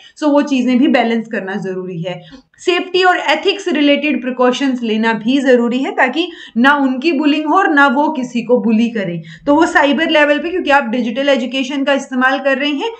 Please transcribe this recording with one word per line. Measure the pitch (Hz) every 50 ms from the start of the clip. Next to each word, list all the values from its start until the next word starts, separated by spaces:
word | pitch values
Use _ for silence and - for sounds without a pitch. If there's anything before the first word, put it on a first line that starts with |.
| - - _ -
so | 311 294
वो | 277 294
चीजें | - - 277 254 226 254 254 233
भी | 277 311
बैलेंस | 262 254 226 226 226 226 220 -
करना | 214 196 190 190 196
जरूरी | 202 175 190 185 185 185 185 185 165
है। | 170 180 175 - - - - - _ _ _ _
Safety | - 370 349 349 370 - 359 359 370
और | 359 349 -
ethics | - 277 302 302 - 392 381 - - 359
related | - 302 285 285 285 - - 302 254 247
precautions | 247 254 247 247 247 254 247 - 277 269 254 247 240
लेना | 214 214 220 226 226 220
भी | - - 226 262 285
जरूरी | 254 277 247 240 233 233 247 254
है | 269 381
ताकि | - 392 277 254 254 320 359 349 - - - - - 226
ना | 247 277 294
उनकी | 285 269 254 262 247 302 339
bullying | 330 262 302 285 294 302 311
हो | 294 320 381
और | 392 370 311
ना | 285 277 277
वो | 240 285 302 294
किसी | - 262 240 - - 240
को | - - 247 240
bully | 196 233 220 214 233 226
करें। | 226 214 190 175 175 165 160 - - - -
तो | 285 285
वो | 311 339
cyber | 330 - - 294 285 277 294 330 294
level | 320 302 294 294 294 294
पे, | 311 339
क्योंकि | 370 359 247 -
आप | 277 285 247
डिजिटल | 220 214 254 214 247 214 269 277 285
education | 269 240 247 247 247 269 262 262 294 277 277
का | 285 277
इस्तेमाल | 269 269 - 262 254 254 262 269 285
कर | 285 277 269 254
रहे | 285 294
हैं, | 294 269 427 466 453 -